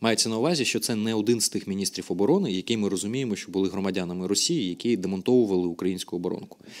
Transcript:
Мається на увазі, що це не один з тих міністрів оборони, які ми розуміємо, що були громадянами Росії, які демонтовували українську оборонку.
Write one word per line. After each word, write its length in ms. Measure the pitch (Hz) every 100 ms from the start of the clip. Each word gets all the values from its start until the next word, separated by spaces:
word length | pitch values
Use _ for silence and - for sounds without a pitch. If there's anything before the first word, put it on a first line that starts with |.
Мається 280 | 113 110 117
на 80 | 110
увазі, 280 | 147 165 120
що 140 | 117
це 160 | - 113
не 180 | 110
один 280 | 110 107 117
з 80 | -
тих 180 | 101 95
міністрів 380 | 98 95 - -
оборони, 420 | 87 104 190 165
які 260 | 92 90 113
ми 120 | 101
розуміємо, 460 | 92 101 127 127 98
що 160 | -
були 180 | 92 95
громадянами 580 | 98 95 92 87 90 92
Росії, 420 | 101 - 170 92
які 280 | 85 120 107
демонтовували 680 | 92 95 104 127 107 92 87
українську 480 | 85 92 90 - 87
оборонку. 420 | 90 90 95 - - -